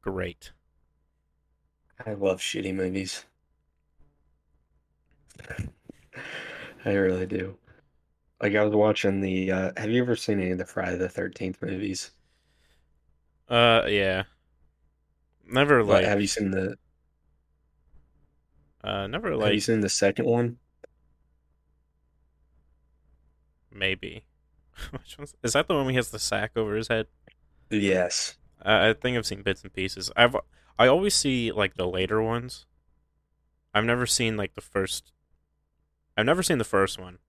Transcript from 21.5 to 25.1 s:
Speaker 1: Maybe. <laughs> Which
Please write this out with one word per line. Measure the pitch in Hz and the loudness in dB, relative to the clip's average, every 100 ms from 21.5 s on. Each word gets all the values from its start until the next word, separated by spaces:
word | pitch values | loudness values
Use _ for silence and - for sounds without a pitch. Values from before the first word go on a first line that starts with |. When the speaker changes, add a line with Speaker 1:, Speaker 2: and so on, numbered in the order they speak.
| _ _ _ _ _ _ _ _ _ _ _ _ _ _ _ _ _ _ _ _ _ _ | _ _ _ _ _ _ _ _ _ _ _ _ _ _ _ _ _ _ _ _ _ _
Speaker 1:
Maybe. | 107 95 95 - - _ _ _ _ | -4 -2 -2 -8 -14 _ _ _ _
<laughs> | _ - - | _ -16 -14
Which | 139 - | -14 -16